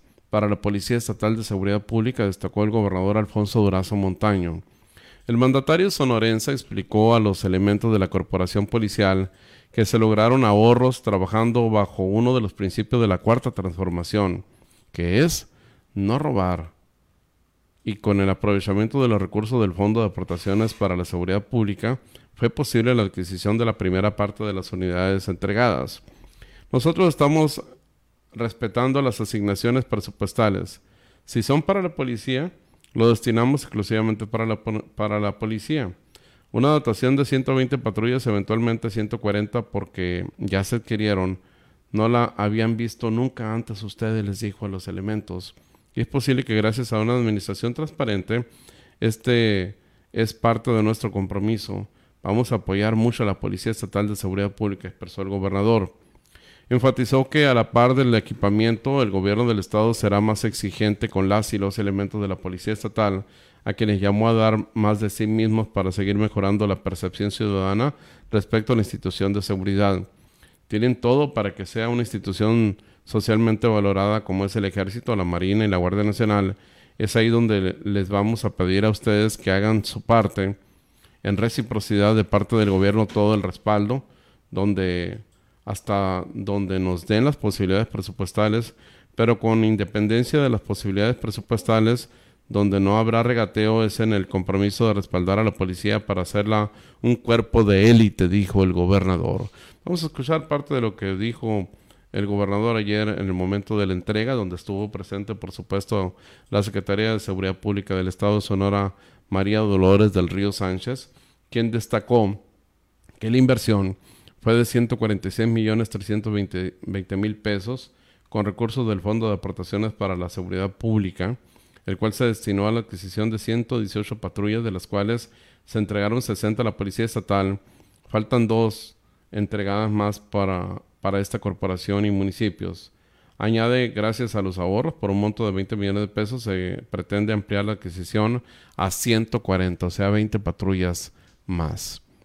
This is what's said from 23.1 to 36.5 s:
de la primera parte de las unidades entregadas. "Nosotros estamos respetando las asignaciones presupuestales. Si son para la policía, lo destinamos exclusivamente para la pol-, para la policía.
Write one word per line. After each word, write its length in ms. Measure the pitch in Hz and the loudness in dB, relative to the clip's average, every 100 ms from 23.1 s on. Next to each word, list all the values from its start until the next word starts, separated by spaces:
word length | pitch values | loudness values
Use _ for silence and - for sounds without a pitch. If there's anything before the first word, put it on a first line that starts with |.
| 92 87 92 101 113 | -4 -8 -4 -2 0
de 80 | 117 | 0
la 100 | 107 | -2
primera 400 | 92 92 104 101 | 0 0 0 0
parte 260 | 101 - | -4 -4
de 120 | 107 | -6
las 180 | 95 - | -6 -8
unidades 560 | 92 90 90 95 98 98 | -6 -2 0 0 0 -2
entregadas. 760 | 85 98 104 120 67 65 - - - - - - - - | -4 -2 2 2 0 -4 -10 -20 -20 -20 -20 -20 -20 -4
"Nosotros 360 | 127 143 165 180 | 0 2 4 2
estamos 540 | - 147 156 151 - - - _ _ _ _ _ | 4 4 4 2 0 -12 -20 _ _ _ _ _
respetando 720 | 113 117 - 113 120 127 139 | -8 -8 -6 -4 0 0 2
las 180 | 131 110 | 0 -2
asignaciones 640 | 107 107 101 98 117 131 | -4 -2 -2 0 0 0
presupuestales. 960 | - 104 101 - 101 - 107 92 - - _ _ _ _ - | 0 -4 -6 -6 -4 0 2 0 -6 -14 _ _ _ _ -6
Si 160 | 117 | -2
son 180 | 110 147 | 0 0
para 220 | 156 196 | 2 -2
la 120 | 180 | -2
policía, 580 | 170 127 113 - 131 175 - _ _ _ | -4 -6 -6 -4 -4 -4 -10 _ _ _
lo 160 | 117 117 | 2 4
destinamos 540 | 110 123 113 123 143 | 4 2 2 2 2
exclusivamente 600 | - 107 95 110 110 104 107 | -2 -6 -2 0 0 -2 -4
para 200 | 113 113 | -4 -2
la 160 | 107 | -4
pol-, 220 | 113 107 - | -4 -6 -8
para 260 | - 107 104 | -6 -2 -2
la 180 | 101 - | -2 -4
policía. 540 | 107 110 - 156 98 - _ - _ _ _ | -6 -6 -4 -4 -4 -8 _ -20 _ _ _